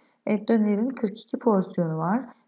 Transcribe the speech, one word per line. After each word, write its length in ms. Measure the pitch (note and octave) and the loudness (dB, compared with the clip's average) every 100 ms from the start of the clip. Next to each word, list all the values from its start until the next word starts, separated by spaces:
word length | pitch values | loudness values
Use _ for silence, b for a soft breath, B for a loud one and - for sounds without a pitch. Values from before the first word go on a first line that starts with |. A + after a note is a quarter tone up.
| B B - | B B -2
Evet, 240 | G#3 G#3+ | -2 2
dönerin 400 | A3+ G#3 G#3 B3 | 2 4 2 0
kırk 320 | B3+ G#3 G3 | -2 -4 -6
iki 180 | - C4 | -10 -2
porsiyonu 580 | A#3+ G3 F#3 - E3 D#3+ | 2 2 0 -2 -2 -2
var 280 | E3 A3+ - B | 0 -2 -4 B